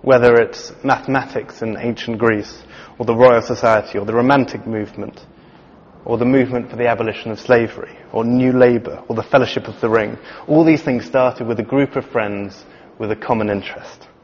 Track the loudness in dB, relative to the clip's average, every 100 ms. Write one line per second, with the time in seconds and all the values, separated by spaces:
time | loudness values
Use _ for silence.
0 | 4 6 6 4 2 -4 -18 -8 -2 -2
1 | 0 -4 -4 -10 -10 -10 -8 -6 -6 -6
2 | -8 0 0 0 -4 -16 -20 -20 -20 -8
3 | -4 6 6 6 0 -2 2 2 0 -6
4 | -2 0 2 2 2 -6 -8 -8 -8 -10
5 | -14 -14 -20 -20 -20 -20 _ -20 _ -20
6 | -6 -2 2 2 2 -2 -8 -4 -2 0
7 | -4 -6 -10 -10 4 4 4 -6 -16 -18
8 | -10 -4 0 2 2 4 4 4 -2 -14
9 | -8 -8 0 0 0 -4 -10 -6 0 0
10 | 0 -8 -16 -18 0 2 4 2 0 -4
11 | -2 0 0 -2 -6 -6 -2 -2 0 -4
12 | -6 -4 -4 -6 -10 -14 -20 -20 -20 -10
13 | -8 -8 -2 -2 0 -4 -6 -16 -18 -20
14 | -20 _